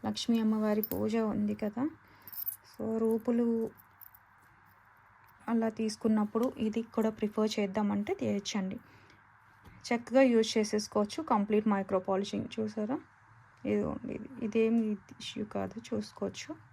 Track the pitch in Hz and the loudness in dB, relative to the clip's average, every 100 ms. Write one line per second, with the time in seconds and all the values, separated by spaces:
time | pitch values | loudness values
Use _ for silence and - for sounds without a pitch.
0 | 214 214 - 226 220 220 214 214 214 185 | -4 -4 2 2 4 2 2 2 0 -2
1 | 214 226 220 202 208 208 214 214 294 320 | 0 0 0 0 -2 -2 -4 -2 -4 -6
2 | - - - - - - - - 220 220 | -20 -20 -20 -14 -12 -12 -16 -8 -4 0
3 | 220 226 226 233 233 226 226 - - - | 2 2 2 2 2 2 -2 -8 -20 -20
4 | - - _ - - - - - _ _ | -20 -20 _ -20 -20 -20 -20 -20 _ _
5 | _ _ - - - 226 226 220 220 214 | _ _ -20 -16 -2 0 0 0 -4 0
6 | 226 214 208 226 254 - 220 220 226 - | 2 4 2 2 0 0 -2 -2 -4 0
7 | 220 220 208 208 214 214 202 196 208 202 | 0 0 -4 0 0 2 -2 0 0 0
8 | 202 392 233 202 202 214 190 190 - - | -2 -2 0 -2 -2 -4 -4 -6 -14 -20
9 | - - - - _ - - - - 233 | -20 -20 -20 -20 _ -20 -20 -18 -4 -4
10 | 240 240 269 233 220 226 214 214 214 - | 2 6 8 6 4 2 2 0 0 0
11 | 208 - 311 220 202 214 214 196 196 196 | 0 -2 0 2 4 2 4 0 0 -2
12 | 190 190 202 202 226 - 214 214 208 277 | 0 -2 0 -4 -6 -4 -6 -4 -4 -4
13 | - - - - - - - 208 202 - | -6 -20 -20 -20 -20 -10 -2 0 0 -4
14 | - - - 254 220 226 226 233 220 202 | -8 -10 -10 -6 -2 2 4 4 2 -2
15 | - - - - 208 202 190 214 - 214 | -6 -16 -12 -8 -6 -4 -6 -8 -6 -6
16 | 214 - 196 190 - 320 - | -6 -6 -6 -6 -12 -14 -16